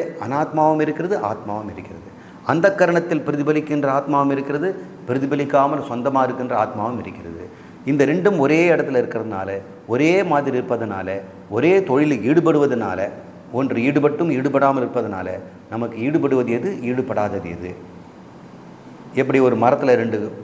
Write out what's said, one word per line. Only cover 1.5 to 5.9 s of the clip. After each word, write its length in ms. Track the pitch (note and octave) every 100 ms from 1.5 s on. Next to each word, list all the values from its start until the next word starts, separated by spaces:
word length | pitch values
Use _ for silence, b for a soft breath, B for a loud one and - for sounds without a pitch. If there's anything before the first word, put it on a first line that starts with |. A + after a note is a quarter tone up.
| G#2+ G#2
இருக்கிறது. 340 | G#2+ - - - - B B -
அந்த 300 | D#3 G3 G3
கரணத்தில் 480 | F3 E3+ E3+ D#3 -
பிரதிபலிக்கின்ற 600 | D3 C#3+ D3+ D3+ D3 C#3+
ஆத்மாவும் 420 | C#3 C#3 C#3+ C#3
இருக்கிறது, 440 | C3+ - C#3+ F3+ - B B -
பிரதிபலிக்காமல் 800 | C3 C3+ C#3+ C#3 C#3+ C#3 D3+
சொந்தமா 340 | -